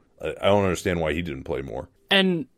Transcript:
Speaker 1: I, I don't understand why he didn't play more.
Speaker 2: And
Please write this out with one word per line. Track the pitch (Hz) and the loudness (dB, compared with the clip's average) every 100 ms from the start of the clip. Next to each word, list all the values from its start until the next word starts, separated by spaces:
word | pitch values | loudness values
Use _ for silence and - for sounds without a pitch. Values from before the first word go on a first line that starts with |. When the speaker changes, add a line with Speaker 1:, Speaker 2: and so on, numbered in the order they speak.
| _ - | _ -8
Speaker 1:
I, | 78 - | -6 0
I | 98 | 4
don't | 101 98 | 4 4
understand | 82 98 85 | 0 0 0
why | 78 | 0
he | 80 | -2
didn't | 85 67 - | -4 -8 -6
play | 67 | -6
more. | 67 65 - _ - | -6 -10 -12 _ 0
Speaker 2:
And | 196 190 170 - | 2 2 0 -6